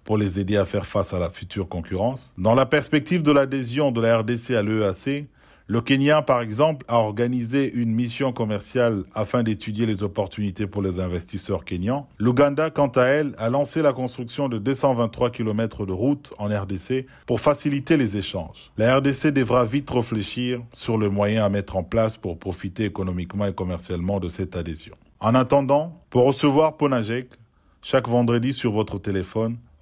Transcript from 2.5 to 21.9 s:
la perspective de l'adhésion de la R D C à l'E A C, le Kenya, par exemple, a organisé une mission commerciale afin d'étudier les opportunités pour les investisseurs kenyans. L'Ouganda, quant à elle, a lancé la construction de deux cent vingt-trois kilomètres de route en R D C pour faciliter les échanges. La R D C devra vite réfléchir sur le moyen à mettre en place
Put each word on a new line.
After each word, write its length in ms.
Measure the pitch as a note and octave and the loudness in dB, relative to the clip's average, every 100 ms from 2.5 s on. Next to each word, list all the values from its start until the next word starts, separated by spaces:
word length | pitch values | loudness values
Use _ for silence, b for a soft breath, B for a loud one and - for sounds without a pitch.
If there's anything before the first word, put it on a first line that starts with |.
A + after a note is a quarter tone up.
| B2 | 2
la 120 | B2+ | 4
perspective 560 | D3+ - D3+ D3 F3 | 2 2 0 2 0
de 80 | D3 | 4
l'adhésion 600 | C#3+ C3+ C3+ A#2+ C3 C#3+ | 4 4 0 -4 0 0
de 100 | A#2 | 2
la 180 | A2+ A#2 | 4 4
R 40 | |
D 140 | A2 A#2+ | 2 -4
C 180 | A#2 A#2+ | -2 0
à 60 | |
l'E 220 | G#2 A2 | 0 2
A 100 | G2+ | 0
C, 340 | F#2 C3+ C#3+ D3 b b b - | -2 -4 -4 -6 b b b -4
le 140 | A#2 | -2
Kenya, 420 | A#2+ C3+ C#3 D3+ | 2 2 4 4
par 200 | - B2 | 4 0
exemple, 440 | A2+ G#2+ D#3 C#3+ B2+ | 0 0 0 0 0
a 100 | A#2+ | 2
organisé 720 | G#2+ G#2 A#2+ B2 A#2 C#3 C3+ | 2 0 0 0 -2 0 0
une 200 | A#2+ A#2 | 0 0
mission 400 | A2 A#2+ A#2 C3+ | 0 -2 -2 -2
commerciale 720 | A#2+ A2 G#2 - B2+ A#2+ G#2 F2+ A2 | -2 -2 -4 -2 2 2 2 -4 -6
afin 280 | G2+ B2 | -2 0
d'étudier 420 | A2+ G#2 - G#2+ A2+ | 0 -2 -4 -2 -2
les 180 | G2 | -2
opportunités 640 | G2+ F2+ F#2+ - G#2 F2 G2+ | -4 -4 -6 -4 -6 -4 -6
pour 140 | G#2 | -2
les 180 | G2 F2+ | -4 -2
investisseurs 640 | F#2 F2 E2 F#2 - F#2 | -4 -4 -6 -10 -6 -6
kenyans. 420 | - F2+ G2 C#3 C#3 - | -4 -4 -2 -4 -6 -2
L'Ouganda, 520 | A2+ B2 C#3+ C#3+ D#3+ | 2 4 4 4 -2
quant 200 | D3+ C#3 | 0 0
à 140 | B2+ | 4
elle, 300 | B2 C#3+ D3 - | 4 4 0 -2
a 120 | A2+ | -2
lancé 320 | C3+ C#3 D#3+ | 0 -2 2
la 120 | D3 | 2
construction 560 | B2 B2+ - A#2+ - C#3 | 2 -4 -8 -10 -4 -4
de 80 | A2+ | -2
deux 160 | G#2 | -2
cent 200 | C3+ C#3+ | 0 2
vingt-trois 360 | A#2+ A#2 - B2 | 2 0 0 -2
kilomètres 560 | A#2 A2 G#2+ A2+ - G2 | 0 -2 -2 -2 -4 -6
de 80 | |
route 400 | F#2 B2 C#3+ - - | -2 0 -2 -6 -8
en 120 | G#2 | -4
R 160 | G#2 G2 | -2 -4
D 120 | F#2+ | -8
C 300 | - C3 C3 B - | -4 -4 -4 B -4
pour 140 | A#2 | 0
faciliter 560 | D3 C#3+ D3 C#3+ - D#3+ | 2 2 0 -4 2 2
les 220 | A#2 G2+ | 2 -2
échanges. 540 | F#2 F#2+ E2 - - - | -4 -6 -10 -14 -14 0
La 200 | A2+ C3 | 4 4
R 40 | |
D 120 | C#3 | 2
C 180 | C3+ C#3+ | 2 2
devra 320 | C#3+ A2+ B2 | 2 2 2
vite 260 | A#2 C3+ C#3 | 2 0 0
réfléchir 720 | B2+ A2+ A2 G2+ - B2 B2 A#2 | -2 0 -4 -4 -4 -4 -4 -8
sur 240 | - - A2 | -10 -2 0
le 120 | G#2 | 2
moyen 360 | G2+ G#2 A2 G#2 | 2 2 2 2
à 40 | |
mettre 280 | G2+ G2 F#2+ | 0 -2 -6
en 60 | |
place 340 | E2+ | -2